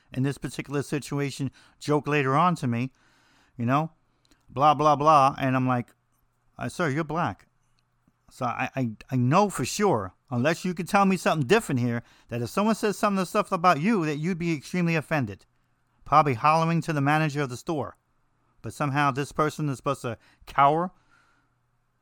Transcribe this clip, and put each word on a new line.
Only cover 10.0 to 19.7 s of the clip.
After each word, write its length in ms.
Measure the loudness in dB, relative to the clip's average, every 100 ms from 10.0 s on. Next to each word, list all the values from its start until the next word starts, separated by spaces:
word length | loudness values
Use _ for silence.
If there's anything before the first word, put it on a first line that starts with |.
| -2 -12 -8
unless 340 | -2 0 0 -4
you 80 |
could 160 | -6 0
tell 160 | 2 4
me 120 | 2
something 300 | 0 0 2
different 340 | 2 2 -2
here, 200 | -2 -4 -8 _ -10
that 120 | -8
if 80 | -4
someone 240 | 0 0
says 240 | 0 -2 0
some 160 | 0
of 60 | 0
the 80 | -2
stuff 240 | -2 -2
about 280 | 2 2 4
you, 280 | 2 0 0
that 100 | -2
you'd 220 | -4 -4
be 140 | -2
extremely 420 | -4 -4 -2 0 0
offended, 500 | -2 -4 -4 -8 _ _ _ _ _ _
probably 300 | 0 2 4
hollering 480 | 2 2 2 2 0
to 120 | -2
the 60 | -2
manager 440 | 0 0 0 -4
of 60 | -6
the 80 | -8
store. 380 | -6 -6 -6 -12 _ _ _ _ _ _
But 100 | -12
somehow 380 | -6 -2 0 0
this 200 | 0 -4
person 380 | -2 -2 -2
is 80 | -4